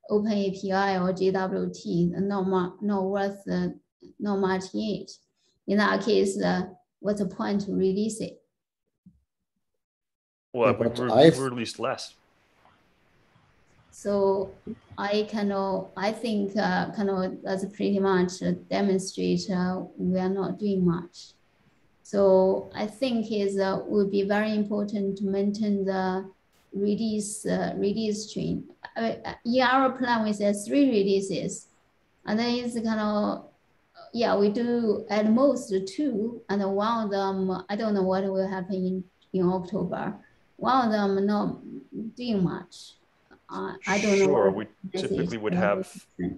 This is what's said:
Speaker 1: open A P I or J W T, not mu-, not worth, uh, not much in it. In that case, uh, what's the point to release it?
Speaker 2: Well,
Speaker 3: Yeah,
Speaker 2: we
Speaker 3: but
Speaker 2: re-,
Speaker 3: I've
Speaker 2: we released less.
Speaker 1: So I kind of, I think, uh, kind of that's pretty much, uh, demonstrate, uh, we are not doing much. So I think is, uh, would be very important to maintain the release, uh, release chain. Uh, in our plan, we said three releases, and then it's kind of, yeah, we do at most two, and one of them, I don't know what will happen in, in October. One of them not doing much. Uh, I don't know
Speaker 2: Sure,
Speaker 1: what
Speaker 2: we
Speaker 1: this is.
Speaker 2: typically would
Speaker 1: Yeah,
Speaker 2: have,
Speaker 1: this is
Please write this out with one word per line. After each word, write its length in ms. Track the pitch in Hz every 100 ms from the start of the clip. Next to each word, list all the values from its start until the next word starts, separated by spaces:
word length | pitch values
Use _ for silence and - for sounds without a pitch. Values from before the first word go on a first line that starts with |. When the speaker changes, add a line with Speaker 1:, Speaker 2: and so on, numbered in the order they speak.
| -
Speaker 1:
open 220 | 208 214
A 180 | 202 196
P 220 | 185 196
I 260 | 190 196 185
or 100 | 180
J 160 | 185 190
W 420 | 190 190 190 180
T, 400 | 180 214 170 175
not 320 | 175 196 202 185
mu-, 300 | 185 180 -
not 200 | 208 196
worth, 360 | 190 196 202 202 185
uh, 180 | 180 180 - _ _ - -
not 200 | 208 196
much 240 | 190 190 190
in 260 | 208 214 196
it. 120 | - - _ _ _ _ -
In 120 | 202
that 260 | 196 190
case, 340 | 220 196 196 196
uh, 220 | 175 180 180 - _ _
what's 200 | 196 208
the 60 | 185
point 360 | - 214 202
to 100 | 196
release 480 | 185 190 196 214 -
it? 180 | 175 - _ _ _ _ _ _ - _ _ _ _ _ _ _ _ _ _ _ _ _ _
Speaker 2:
Well, 180 | 123 110
Speaker 3:
Yeah, 60 | -
Speaker 2:
we 100 | 117
Speaker 3:
but 100 | 120
Speaker 2:
re-, 120 | 123
Speaker 3:
I've 280 | 113 160 131
Speaker 2:
we 60 |
released 340 | 135 123 110 -
less. 340 | 123 117 - - _ _ _ _ _ _ _ _ _ _ _ _ _ _ _ _ _
Speaker 1:
So 640 | - 202 202 196 196 190 - - 226 - -
I 280 | 202 214 214
kind 200 | 220 202
of, 340 | 196 196 190 - 190
I 160 | 202
think, 420 | 226 233 208 196 214
uh, 320 | 180 180 170
kind 180 | - 196
of 340 | 185 185 -
that's 220 | 190 190
pretty 340 | 202 - 196 196
much, 440 | 196 185 180 -
uh, 100 | 175 175 -
demonstrate, 800 | 190 202 185 190 - 180 175 190
uh, 340 | 180 180 185 - -
we 220 | 180 185
are 100 | 185
not 300 | 196 180 185
doing 260 | 208 190
much. 480 | 175 170 170 - - _ _ _ _ _ _ _
So 680 | - 202 196 190 190 196 -
I 120 | - 208
think 460 | - 262 233 208
is, 260 | 208 196 196
uh, 220 | 190 170 -
would 240 | 208 196
be 140 | 196
very 280 | 196 208 220
important 600 | 214 202 208 202 208 196 196
to 60 |
maintain 600 | 196 196 202 208 214 196 190
the 440 | 190 185 190 190 - _ _ _
release, 720 | 196 208 208 226 214 208 - 175
uh, 260 | 185 175 190
release 540 | 202 214 220 208 -
chain. 340 | - 160 - - - - 226
Uh, 160 | 226 - - - 233
in 160 | 254
our 300 | 247 269 269
plan, 320 | 262 254 233
we 100 | 214
said 220 | 208 202 202 233
three 240 | 277 269
releases, 800 | 214 196 196 196 160 - - - _ _ _ _ _ -
and 120 | 214
then 160 | 240 240
it's 180 | 240
kind 260 | 240 220 220
of, 460 | 208 208 202 - - _ _ _ _ - -
yeah, 240 | 233 208 190
we 120 | 208
do 560 | 240 240 240 226 202 -
at 180 | 208 214
most 460 | 233 277 247 - 190 190
two, 520 | - 294 208 226 240 -
and 140 | 202 196 196
one 280 | 214 233
of 60 | 208
them, 540 | 196 196 190 190 185 -
I 60 |
don't 200 | 208 220
know 80 | 202
what 200 | 185 185
will 240 | 196 190 190
happen 300 | 190 180 190
in, 280 | 185 185 180 _ _
in 160 | 185 180
October. 640 | 185 180 202 175 - 147 208 - _ _ -
One 300 | 226 262 226
of 60 |
them 340 | 214 202 196 202
not 320 | 208 185 - 202 - - - 220
doing 300 | - 247 202
much. 500 | 170 175 175 - - - _ _ _ - -
Uh, 240 | 190 190 - 196
I 100 | 202
don't 200 | 208 196
know 40 | 190
Speaker 2:
Sure, 200 | 113 196
Speaker 1:
what 80 |
Speaker 2:
we 120 | 196 214 _ -
Speaker 1:
this 100 | 190
is. 80 | -
Speaker 2:
typically 280 | - 87 113
would 140 | 107
Speaker 1:
Yeah, 80 | 180
Speaker 2:
have, 180 | 180 95
Speaker 1:
this 280 | 95 - - -
is 140 | -